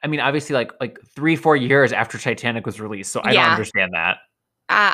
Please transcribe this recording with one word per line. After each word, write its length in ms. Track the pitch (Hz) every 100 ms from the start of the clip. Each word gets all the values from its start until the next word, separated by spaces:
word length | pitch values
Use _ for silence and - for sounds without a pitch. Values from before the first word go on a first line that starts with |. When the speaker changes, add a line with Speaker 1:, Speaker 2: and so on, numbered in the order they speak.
Speaker 1:
I 60 | 147
mean, 140 | 147
obviously, 320 | 127 147 147
like, 180 | 135 113 -
like, 220 | 120 - _
three, 300 | - 156 165
four 220 | 160 147
years 340 | 123 139 123
after 260 | 107 117 113
Titanic 480 | 131 110 120 113 110
was 140 | 104
released, 320 | 107 101 95
so 80 | -
I 140 | 117
don't 0 |
Speaker 2:
Yeah. 180 | 185 165
Speaker 1:
understand 400 | 165 104 101 92
that. 260 | 85 85 - _ _ _ _ -
Speaker 2:
Uh, 220 | 208 202